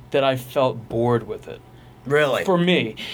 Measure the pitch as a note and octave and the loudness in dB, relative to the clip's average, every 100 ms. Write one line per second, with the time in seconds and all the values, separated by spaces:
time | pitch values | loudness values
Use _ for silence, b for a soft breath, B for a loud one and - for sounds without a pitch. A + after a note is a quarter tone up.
0 | - D3 C3+ C3 B2+ D3 C3 A#2 G#2+ A2+ | -4 0 2 0 -2 0 0 0 -6 -2
1 | A#2+ A#2+ G#2+ G2+ - - - B B B | 2 0 -2 -10 -12 -18 -18 B B B
2 | - D3 D3 A2+ E3 F3+ F3 E3+ A2+ A2 | -2 2 2 2 2 2 2 2 0 -6
3 | B | B